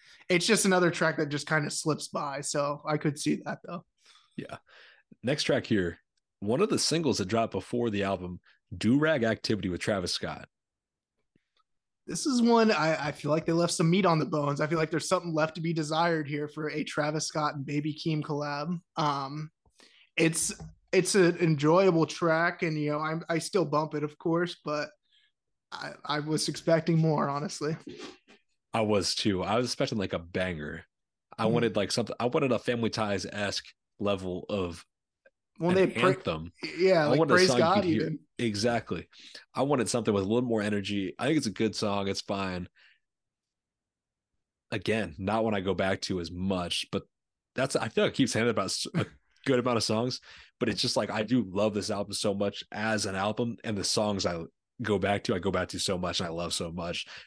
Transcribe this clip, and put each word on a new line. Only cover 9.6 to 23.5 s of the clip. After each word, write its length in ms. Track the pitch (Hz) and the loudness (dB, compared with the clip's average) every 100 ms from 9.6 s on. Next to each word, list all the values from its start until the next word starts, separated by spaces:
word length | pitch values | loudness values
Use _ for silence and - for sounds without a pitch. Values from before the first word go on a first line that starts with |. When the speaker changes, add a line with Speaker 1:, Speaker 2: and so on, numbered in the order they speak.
| 92 | -2
Speaker 2:
with 120 | 87 | -4
Travis 300 | - 98 90 | -2 -2 -2
Scott. 360 | - 82 73 - _ _ _ _ _ _ _ _ _ _ _ _ _ _ _ - | -4 -6 -10 -14 _ _ _ _ _ _ _ _ _ _ _ _ _ _ _ -10
Speaker 1:
This 200 | 175 311 | -6 -2
is 160 | 247 | 2
one 300 | 233 233 220 | 6 6 6
I, 360 | 170 156 156 147 | 4 2 0 -2
I 40 | |
feel 180 | 143 143 | -4 -2
like 160 | 160 160 | 0 2
they 60 | |
left 200 | 165 170 | 2 2
some 160 | - 165 | 4 4
meat 160 | 185 185 | 6 6
on 120 | 160 | 4
the 80 | 143 | 2
bones. 340 | 156 143 143 | 0 0 0
I 60 | 151 | 0
feel 120 | 165 | 0
like 120 | 156 | 0
there's 180 | 156 - | -2 0
something 240 | 185 175 | 0 0
left 220 | 156 156 | 0 0
to 60 | 175 | -2
be 120 | 165 | -2
desired 540 | 160 151 156 170 165 143 | -2 -2 0 2 0 -2
here 220 | 147 147 | -4 -6
for 200 | 156 151 | -6 -6
a 140 | 147 | -6
Travis 460 | - - 147 160 - | -4 -2 -2 -2 -4
Scott 260 | 156 147 | -2 -2
and 100 | 151 | -4
Baby 300 | 135 147 156 | -4 -4 -4
Keem 280 | 151 165 151 | -4 -2 -2
collab. 580 | 143 143 147 143 156 170 - - | -2 -4 -4 -6 -4 -6 -6 -2
Um, 540 | 151 139 139 151 156 _ _ _ - _ _ - | 0 0 -4 -8 -12 _ _ _ -20 _ _ 0
it's, 360 | 165 165 - - - - _ | 2 2 -2 -6 -14 -20 _
it's 240 | 190 175 | 2 4
an 220 | 208 175 170 | 6 6 6
enjoyable 640 | 170 147 151 175 196 165 151 | 2 4 6 6 6 4 2
track, 560 | - 170 160 170 180 | 0 2 2 2 0
and, 120 | 170 156 | -4 -2
you 120 | 147 | -2
know, 80 | 147 | -2
I'm, 240 | 156 160 170 | -2 -4 -2
I 100 | 165 | -2
still 260 | - | 0